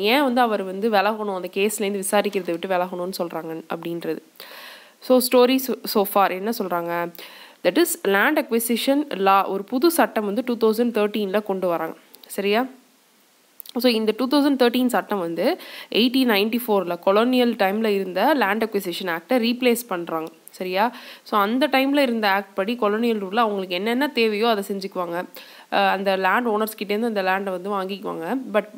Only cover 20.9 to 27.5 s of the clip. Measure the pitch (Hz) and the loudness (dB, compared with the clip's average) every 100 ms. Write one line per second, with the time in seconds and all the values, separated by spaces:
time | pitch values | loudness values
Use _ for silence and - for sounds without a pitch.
20.9 | 247 - - - 214 202 247 294 262 269 | -2 -14 -20 -2 0 2 2 2 2 2
21.9 | 285 277 233 214 196 202 - 190 240 208 | 2 2 2 0 0 -2 -4 -4 0 0
22.9 | 214 240 220 190 208 226 202 190 180 208 | 0 0 -2 -2 0 0 -2 -4 -4 -2
23.9 | 240 294 269 226 208 233 214 196 196 190 | -2 -2 0 0 2 0 0 -2 -6 -6
24.9 | 185 175 170 180 - - - - - 196 | -8 -6 -6 -8 -14 -20 -20 -4 0 2
25.9 | 190 196 190 185 208 240 208 214 - 196 | 0 0 0 2 2 0 0 -2 -6 -4
26.9 | 208 240 208 185 190 196 | -2 -2 -2 0 -2 -2